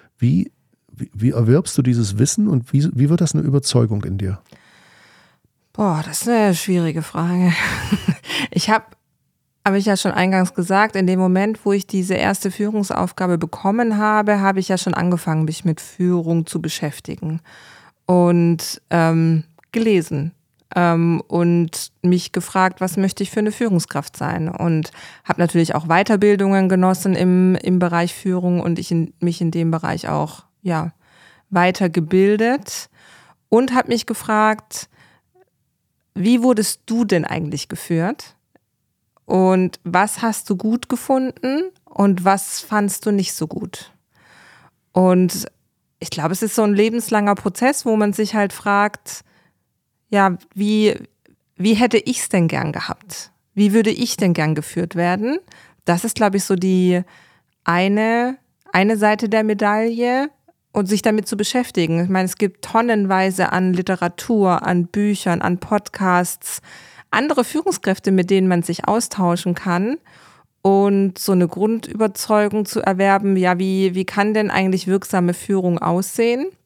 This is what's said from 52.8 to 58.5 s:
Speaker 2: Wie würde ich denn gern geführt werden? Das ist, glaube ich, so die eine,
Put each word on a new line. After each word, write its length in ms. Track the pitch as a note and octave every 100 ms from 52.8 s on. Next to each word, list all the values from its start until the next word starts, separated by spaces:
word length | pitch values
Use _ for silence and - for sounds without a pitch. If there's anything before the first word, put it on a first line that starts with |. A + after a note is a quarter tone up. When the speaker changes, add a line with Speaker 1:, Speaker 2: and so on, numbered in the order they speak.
| - - - - - _ _
Speaker 2:
Wie 200 | G3+ G#3
würde 160 | A3+ G#3+
ich 260 | - A#3+ -
denn 160 | F#3
gern 220 | E3+ D#3
geführt 400 | D3+ - E3+ E3+ E3+
werden? 420 | F3 F#3+ A#3 E4+ - - - _
Das 200 | - F3
ist, 120 | A3+ -
glaube 220 | G3+ G3
ich, 60 |
so 120 | - F#3
die 460 | F#3+ F#3 F3+ F3+ F3+ - _ _ _ _
eine, 760 | - F3 G3 G#3 A3 A#3 B3 C4 _